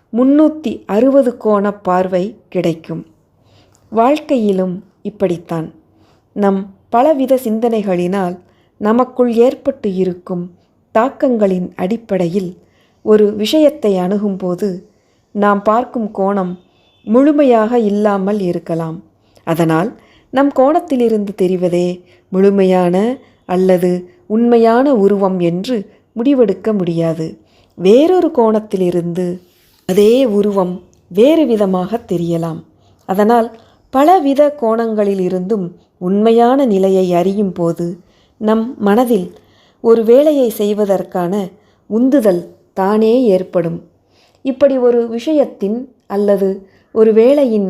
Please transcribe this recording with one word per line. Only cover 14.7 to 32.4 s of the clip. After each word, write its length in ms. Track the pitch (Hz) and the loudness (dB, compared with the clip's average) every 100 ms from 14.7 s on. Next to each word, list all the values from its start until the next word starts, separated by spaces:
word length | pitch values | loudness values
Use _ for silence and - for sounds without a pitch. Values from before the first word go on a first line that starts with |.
| 180 - _ _ _ _ | -6 -14 _ _ _ _
நாம் 280 | 208 202 202 | -2 0 0
பார்க்கும் 460 | 214 220 247 247 208 | 0 0 -2 -6 -6
கோணம் 420 | 202 196 202 180 180 _ _ _ _ 202 | -4 -2 -2 -4 -8 _ _ _ _ 0
முழுமையாக 760 | 240 285 294 277 226 220 240 | 2 4 4 4 2 2 0
இல்லாமல் 600 | 208 208 208 196 190 214 | 0 0 0 0 -2 -2
இருக்கலாம். 560 | 180 170 - 165 165 170 - _ _ _ - | -4 -4 -6 -6 -6 -10 -16 _ _ _ -4
அதனால் 460 | 160 165 160 214 - _ _ _ | -2 0 0 -2 -8 _ _ _
நம் 220 | 262 285 | 0 0
கோணத்திலிருந்து 800 | 269 262 339 349 262 233 214 202 | 2 2 2 0 0 0 0 -4
தெரிவதே 520 | 196 185 185 180 175 180 180 - _ _ | -2 -2 0 0 0 -2 -6 -14 _ _
முழுமையான 640 | 185 196 196 190 185 180 180 226 262 _ _ - | 0 2 4 2 2 2 0 0 -4 _ _ -4
அல்லது 440 | 180 185 180 180 180 180 _ - | 0 2 2 0 -2 -6 _ -4
உண்மையான 580 | 214 240 233 226 233 285 240 | 0 2 4 4 2 2 2
உருவம் 400 | 196 202 196 185 | 2 2 0 0
என்று 340 | 170 175 208 233 196 _ _ 220 | -2 -2 -4 -6 -8 _ _ -4
முடிவெடுக்க 520 | 247 269 208 190 226 | 0 2 2 0 -4
முடியாது. 520 | 208 170 165 165 165 160 - _ _ _ - | -2 -2 -2 -2 -4 -8 -12 _ _ _ -2
வேறொரு 500 | 180 240 330 370 330 | 4 4 4 2 0
கோணத்திலிருந்து 960 | 285 220 214 214 185 180 175 170 170 180 180 _ _ _ _ - | 2 2 0 -2 -2 -2 -2 -4 -4 -6 -8 _ _ _ _ -2
அதே 240 | 185 208 254 254 | 2 4 4 2
உருவம் 440 | 202 208 196 180 180 - _ - | 0 0 0 -2 -6 -16 _ -6
வேறு 340 | 180 262 320 262 | 2 4 4 2
விதமாக 540 | 214 196 185 185 220 - | 0 0 -2 -4 -6 -6
தெரியலாம். 520 | 175 170 165 | -4 -2 -4